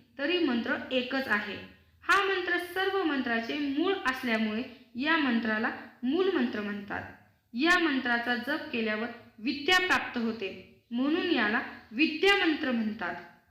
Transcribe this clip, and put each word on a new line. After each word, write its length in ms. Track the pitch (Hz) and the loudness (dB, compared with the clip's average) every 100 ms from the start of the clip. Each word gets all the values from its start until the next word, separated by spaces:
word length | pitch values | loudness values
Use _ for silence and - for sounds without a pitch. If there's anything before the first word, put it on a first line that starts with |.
| - - | -16 -4
तरी 220 | 294 359 | 0 2
मंत्र 360 | 311 233 226 311 - | 2 2 0 -2 -2
एकच 360 | 262 247 269 247 | -2 0 -2 0
आहे. 280 | 208 208 190 - - _ _ | -2 -2 -10 -12 -20 _ _
हा 220 | - 381 392 | 2 2 4
मंत्र 320 | 381 359 349 | 0 0 -2
सर्व 460 | 349 381 392 392 | -2 -2 0 0
मंत्राचे 540 | 330 277 247 233 233 294 | 0 0 0 -2 -2 -4
मूळ 360 | 285 277 349 | -2 0 0
असल्यामुळे 680 | 381 - 254 247 220 220 214 254 - - 240 | 0 -2 -2 0 0 0 -2 -6 -12 -14 -4
या 220 | 294 330 | 2 2
मंत्राला 540 | 277 233 220 214 247 - - - | 4 2 2 0 -2 -4 -12 -6
मूल 280 | 240 320 381 | 0 2 4
मंत्र 300 | 330 240 214 | 2 2 0
म्हणतात. 420 | 208 202 - 180 - - _ _ _ | -4 -6 -6 -8 -8 -14 _ _ _
या 260 | 233 320 359 | 0 4 4
मंत्राचा 560 | 330 269 247 240 240 240 | 4 2 2 0 0 -2
जप 360 | 262 311 302 | -2 -4 -2
केल्यावर 360 | 240 220 214 233 - - - | -2 0 -2 -4 -8 -18 -8
विद्या 480 | 220 294 285 370 359 | -4 -2 2 4 4
प्राप्त 300 | 262 - 247 | 0 0 -4
होते, 640 | 226 214 190 - - - - | -4 -4 -8 -10 -18 -20 -6
म्हणून 400 | 240 277 339 370 | -2 0 2 2
याला 300 | 277 208 233 240 - - | 2 2 0 -4 -12 -8
विद्या 540 | 220 311 - 381 392 349 | 0 0 2 4 4 4
मंत्र 260 | 294 262 | 2 0
म्हणतात. 440 | 233 214 202 175 165 - - _ | 0 0 -4 -6 -8 -12 -20 _